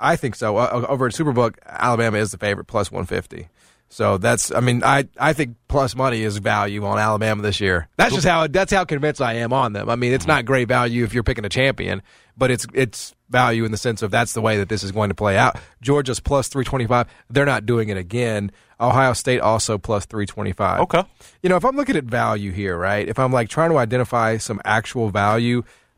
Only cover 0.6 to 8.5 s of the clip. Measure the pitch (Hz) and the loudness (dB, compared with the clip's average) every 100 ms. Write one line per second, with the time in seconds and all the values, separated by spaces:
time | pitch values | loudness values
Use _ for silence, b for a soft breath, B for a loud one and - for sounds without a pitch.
0.6 | 123 120 123 135 127 104 151 120 117 - | 2 0 -2 0 -2 0 0 2 2 0
1.6 | - - 123 113 117 104 107 90 104 98 | -14 -2 0 2 2 0 -2 -2 -4 -4
2.6 | - 113 101 95 90 95 - - - b | -2 -2 -2 -4 -4 -4 -6 -14 -18 b
3.6 | b b b - 104 98 113 120 - - | b b b -2 0 2 2 2 0 0
4.6 | 123 120 120 139 135 - 147 156 131 113 | 2 2 4 4 2 -2 0 0 -4 -6
5.6 | - 143 135 127 131 113 110 104 104 104 | -2 0 0 0 -2 0 -2 -2 0 0
6.6 | 101 104 101 107 107 107 110 104 104 95 | 0 -2 -2 0 2 2 0 0 -2 0
7.6 | 101 90 - - 214 139 165 165 160 | 0 0 -2 0 0 2 2 2 2